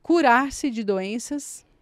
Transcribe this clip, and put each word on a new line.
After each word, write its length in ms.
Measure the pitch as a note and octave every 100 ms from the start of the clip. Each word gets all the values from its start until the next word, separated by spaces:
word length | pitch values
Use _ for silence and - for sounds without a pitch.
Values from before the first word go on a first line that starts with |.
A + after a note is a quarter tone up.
curar-se 680 | - E4+ D4 A#3 C4+ - D4
de 140 | A3+
doenças 800 | G#3 G3 F#3+ A3+ - D4 - - _ _